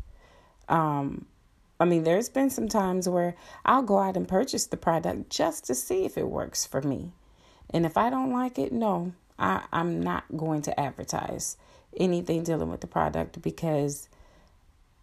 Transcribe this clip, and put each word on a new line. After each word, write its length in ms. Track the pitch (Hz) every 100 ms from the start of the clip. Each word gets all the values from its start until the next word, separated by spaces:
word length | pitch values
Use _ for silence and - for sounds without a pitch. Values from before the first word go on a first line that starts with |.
| - - - - - _ -
Um, 580 | 165 156 147 139 - - _ _ _ _ -
I 60 | 175
mean, 180 | 170
there's 240 | 160 180 240
been 220 | - 269
some 180 | 262 226
times 400 | 220 190 185 185
where 260 | 180 175 175 - -
I'll 180 | - 247
go 160 | 247 196
out 180 | 196 185
and 120 | 180
purchase 380 | 185 269 - -
the 100 | -
product 520 | - 165 170 - -
just 360 | - 311 311 -
to 80 |
see 300 | 254 - 185
if 120 | 190 -
it 120 | -
works 360 | - - -
for 160 | - -
me. 280 | 143 127 175 - _ _ _ - -
And 160 | 165
if 120 | 165 175
I 140 | 226
don't 220 | 262 262
like 280 | 247 254 247
it, 120 | 269
no, 400 | 233 220 180 175 180 _ -
I, 240 | 185 190 -
I'm 280 | - 170 165
not 240 | 175 180 - 165
going 260 | 160 156
to 160 | 147 -
advertise 800 | 139 - - - - - - - - - _ -
anything 480 | 185 175 170 165
dealing 260 | 170 156 160
with 100 | 170
the 60 | 170
product 560 | - 156 156 165 -
because 680 | 160 160 165 151 143 143 - - - - - _ _ _ _ _